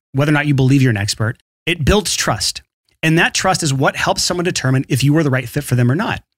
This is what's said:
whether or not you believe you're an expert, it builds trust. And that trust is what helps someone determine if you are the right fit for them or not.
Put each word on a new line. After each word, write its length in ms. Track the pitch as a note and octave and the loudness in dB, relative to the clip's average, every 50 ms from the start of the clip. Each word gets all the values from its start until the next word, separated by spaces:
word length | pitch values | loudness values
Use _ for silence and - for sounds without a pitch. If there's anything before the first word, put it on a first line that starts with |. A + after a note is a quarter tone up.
| _ _ | _ _
whether 180 | - C3 D3 D#3 | -2 0 2 2
or 40 | D3+ | 2
not 120 | C#3+ D3 | 2 2
you 80 | D3 C#3 | 2 2
believe 260 | C3 C3 B2+ C#3 C#3 | 2 4 4 4 4
you're 100 | C3 B2+ | 4 2
an 60 | G#2+ | 2
expert, 400 | G2 G2+ G2+ - - G#2+ A2+ - - _ _ _ _ _ | 0 -2 -4 -4 -4 -4 -4 -6 -8 _ _ _ _ _
it 180 | D#3 F3+ F3 C3 | -4 -4 -2 0
builds 320 | A#2 G3 G#3 - - - | 0 0 0 0 -2 -4
trust. 460 | - - - B2 G#2+ - - - - - _ _ _ _ _ _ _ | -4 -2 -2 -2 -2 -4 -6 -6 -10 -14 _ _ _ _ _ _ _
And 160 | - D#3+ D#3+ E3+ | 0 2 2 2
that 160 | G#3 B3 - | 2 0 0
trust 280 | - - F#3+ F3+ - | 0 0 0 0 0
is 100 | E3+ C#3+ | -2 -2
what 220 | C3+ C3 C#3+ G3 - | 0 0 0 0 0
helps 300 | - - E3+ F#3+ - - | 0 -2 -2 0 0 -2
someone 200 | - F3+ F3+ E3+ | -2 -2 -2 -2
determine 400 | F3+ F3 - - C3 C3 C3 - - | -2 -2 -2 0 0 0 0 0 0
if 160 | D3 A#2+ C3 | 0 0 2
you 120 | C#3+ D3 | 2 4
are 60 | E3 | 4
the 80 | D#3 C#3 | 2 2
right 180 | B2+ C3 B2 - | 0 -2 -4 -4
fit 140 | - D3 | -6 -6
for 140 | D3 - B2+ | -2 0 0
them 160 | B2 A#2+ A#2+ | 2 2 2
or 20 | B2 | 0
not. 300 | - A3+ - - - - _ _ | 0 -2 -4 -6 -8 -10 _ _